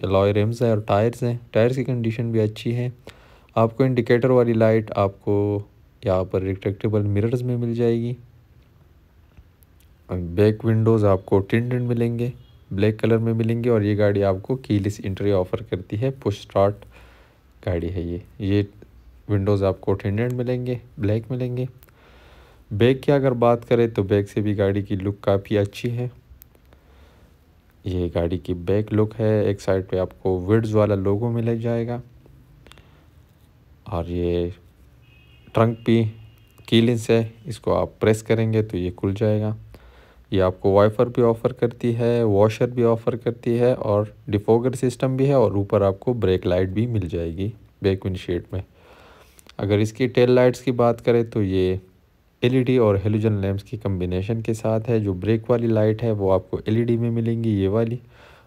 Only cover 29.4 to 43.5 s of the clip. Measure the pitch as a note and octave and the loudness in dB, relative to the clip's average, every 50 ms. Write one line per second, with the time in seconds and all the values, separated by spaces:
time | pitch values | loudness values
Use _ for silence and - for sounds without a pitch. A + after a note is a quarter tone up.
29.4 | G2+ G2 G2+ G2+ - - F#2+ F#2+ F#2+ - - F#2 F#2 F2 - - - G2 F#2 F#2 | 2 0 -2 -2 -2 -2 -2 -2 -2 -2 -2 -2 -2 -4 -6 -6 -2 -2 -2 -2
30.4 | F2+ F#2 G#2+ A2+ A2 G#2+ G#2+ G#2+ G#2 G2+ G#2 F#2+ F#2+ G2+ G2+ G#2 A#2+ A#2+ A#2 A#2 | 0 2 2 2 2 2 2 2 2 2 2 0 0 0 0 0 -2 -2 -2 -2
31.4 | A2+ A2+ A#2 A2+ A2+ A#2 A#2 A#2 A#2 A#2 A#2+ A#2+ A#2+ - - - - - - - | -2 -2 -2 -2 -2 -4 -4 -4 -4 -6 -8 -10 -12 -16 -20 -20 -20 -20 -20 -20
32.4 | - _ - - - - - - - - _ _ _ _ _ - _ _ _ _ | -20 _ -20 -20 -20 -20 -20 -20 -20 -20 _ _ _ _ _ -20 _ _ _ _
33.4 | _ _ _ _ _ _ - _ - - - E2+ E2 E2+ F2 F2 F2 F2 F2 F2 | _ _ _ _ _ _ -20 _ -14 -8 -6 -6 -6 -4 -4 -4 -2 -2 0 -2
34.4 | F2 F2 F#2 - - - _ _ - - _ - _ _ - - _ _ - - | -2 -4 -6 -10 -20 -20 _ _ -20 -20 _ -20 _ _ -20 -20 _ _ -20 -20
35.4 | - - - A2 A2+ A#2 A#2 A2+ - - A2+ A#2 A2+ G#2+ A2 - - - - _ | -12 -4 0 2 2 2 0 -2 0 2 2 4 2 0 -4 -10 -20 -20 -20 _
36.4 | _ _ _ - - - - A2 A2+ A#2 A#2+ A2 A2 - A#2 A2+ A2+ A2+ - - | _ _ _ -16 -4 0 2 4 4 4 2 0 0 2 2 2 0 -2 -8 -16
37.4 | - D3+ A2 - - - F2+ F2 F2+ - - - - G#2+ A2 A2 - - A2+ A2 | -14 -14 -12 -8 -4 -2 0 0 -2 -4 -4 -2 0 2 2 0 0 -2 0 0
38.4 | A2+ A2 A2 A2 G#2+ G#2+ - F2+ F2+ F2+ F2 - - G2 F#2+ - A2 G#2+ G#2+ G#2+ | 0 0 0 0 -2 -2 -4 -4 -4 -4 -6 -4 -4 -2 -2 0 0 0 0 0
39.4 | G#2+ G#2+ G#2+ A2 - - - - - - - - - - - - - - G#2 F#2+ | -2 -4 -6 -8 -12 -20 -20 -20 -20 -20 -20 -20 -20 -20 -20 -20 -10 -4 0 2
40.4 | F#2 F#2 F2+ - - G2+ F#2+ G2+ G2+ A2 A2 - B2 A#2+ A#2+ - A#2+ A#2 A2+ A2+ | 2 2 0 0 0 2 4 6 4 4 4 2 -2 0 2 2 2 2 2 0
41.4 | - B2 B2 - - A#2 A#2 - - A#2+ A#2 A2+ A#2+ A#2 A#2+ A#2+ A#2 A2 G2+ G2 | -2 -4 -4 -2 -4 -4 -4 -4 -4 -2 -2 0 0 0 0 0 0 2 2 4
42.4 | G#2 A2 A2 - C3 B2 B2 B2+ A#2 A#2 A2+ A2+ - - B2 A2+ - B2 A#2 - | 4 2 2 0 -2 -2 0 0 2 2 2 0 -2 -4 -4 -4 -4 -6 -6 -6
43.4 | - B2 | -4 -2